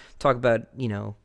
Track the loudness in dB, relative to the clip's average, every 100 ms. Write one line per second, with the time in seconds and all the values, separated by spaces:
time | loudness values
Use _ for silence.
0 | -20 -2 0 2 2 2 -2 -8 -6 -6
1 | -8 -12